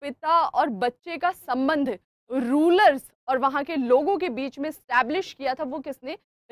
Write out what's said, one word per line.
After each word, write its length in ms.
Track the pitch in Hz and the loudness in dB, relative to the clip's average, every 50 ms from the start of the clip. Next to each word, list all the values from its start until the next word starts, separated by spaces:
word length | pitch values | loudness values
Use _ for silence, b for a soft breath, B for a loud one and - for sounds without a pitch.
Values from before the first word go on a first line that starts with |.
पिता 460 | 277 285 - - 320 311 339 339 311 | -12 -12 -12 -6 -2 0 2 2 2
और 220 | - - - 302 285 | 2 0 0 0 0
बच्चे 480 | 220 185 247 247 247 _ - 349 330 | 0 -2 -4 -4 -4 _ -12 -10 -8
का 160 | 277 349 349 | -2 -2 -4
संबंध 640 | 370 - - - 247 254 269 285 320 294 277 262 196 - _ _ _ _ _ - | -4 -4 -6 -4 -2 0 0 0 0 0 0 -2 -4 -8 _ _ _ _ _ -6
rulers 800 | 247 262 240 233 277 294 311 349 349 392 427 330 277 262 - - _ _ - - | -4 -4 0 0 2 4 4 4 6 6 6 6 4 4 -6 -14 _ _ -4 -4
और 100 | 262 254 | -2 0
वहाँ 260 | 262 269 269 - - | 0 0 0 -2 -4
के 120 | - 330 | -4 -4
लोगों 420 | 277 247 233 247 269 294 359 403 311 | -2 2 4 4 4 4 2 0 0
के 100 | 370 349 | -2 -4
बीच 300 | 226 262 269 269 - 277 | -4 -6 -8 -8 -8 -8
में 100 | 285 311 | -8 -8
establish 640 | 294 - _ - 240 247 247 240 302 381 370 - | -8 -12 _ -2 0 0 0 0 -2 -4 -4 -6
किया 220 | - - 277 254 262 | -10 -6 -6 -6 -4
था, 100 | 262 302 | -4 -6
वो 140 | 254 277 311 | -8 -8 -10
किसने? 400 | - 294 269 _ 254 262 339 - _ _ _ _ _ - | -10 -10 -12 _ -10 -12 -12 -12 _ _ _ _ _ -12